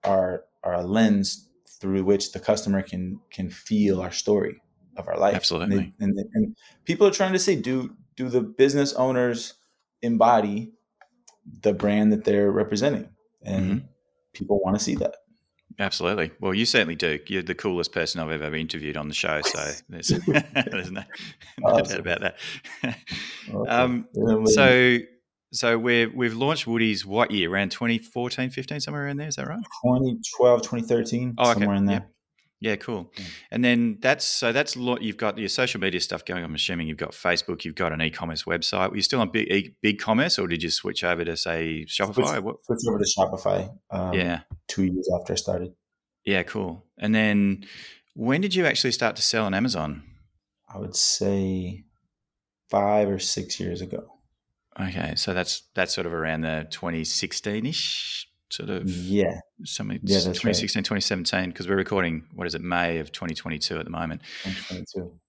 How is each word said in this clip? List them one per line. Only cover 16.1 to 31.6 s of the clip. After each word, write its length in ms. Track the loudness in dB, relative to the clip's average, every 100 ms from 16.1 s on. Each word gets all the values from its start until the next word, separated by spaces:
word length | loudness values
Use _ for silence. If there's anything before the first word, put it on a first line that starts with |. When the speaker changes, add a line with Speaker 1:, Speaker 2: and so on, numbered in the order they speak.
| 0 -2 -2
Speaker 2:
Well, 120 | -2
you 120 | 0 2
certainly 300 | 2 2 0
do. 240 | -2 -2 -4
You're 160 | -4
the 120 | -4 -4
coolest 380 | -2 -2 -2
person 260 | -2 -2 -2
I've 220 | -4 -4
ever 120 | -4 -4
interviewed 420 | -4 -6 -6 -6
on 100 | -6
the 60 |
show. 280 | -4 -2 0
So 340 | -2 -4 -6 -8
Speaker 1:
<laughs> 80 | _
Speaker 2:
there's, 200 | -8 -2
<laughs> 160 | 0 2 2 2
there's 380 | -4 -2 -4 -8
no, 120 | -10 -12 -14 -16 -18 -20 -2
no 120 | 4
Speaker 1:
Awesome. 120 | 4
Speaker 2:
doubt 160 | 2 -4
about 200 | -2 -2
that. 180 | -2 -6 -12 -14 -16 -8
<laughs> 140 | -6 -6 -10 -10 -10 -14 -10
Speaker 1:
Awesome. 160 | -6 0
Speaker 2:
Um, 380 | 2 2 0 -4
Speaker 1:
Yeah, 220 | -2 2 4
man. 100 | 6
Speaker 2:
so, 500 | 8 8 8 6 4 0 _ _ _ _
so 240 | -2 2 2
we're, 300 | 4 4 2
we've 220 | 2 -2 0
launched 320 | 0 0 0
Woody's 380 | 2 2 0 -2
what 260 | 0 2
year? 180 | 2 0
Around 200 | 0 -2
twenty 260 | -2 -2 -2
fourteen, 500 | -4 -6 -6 -4 -6
fifteen, 320 | -6 -8 -8
somewhere 260 | -6 -6 -6
in 80 | -6
there. 100 | -8
Is 80 | -8
that 100 | -8
right? 160 | -8 -10 -4
Speaker 1:
Twenty 360 | 2 2 2 -2 -8 4
twelve, 240 | 6 6
twenty 220 | 2 -6 0
thirteen, 500 | 0 2 -2 -2 2
Speaker 2:
Oh, 140 | 4
okay. 20 |
Speaker 1:
somewhere 220 | 4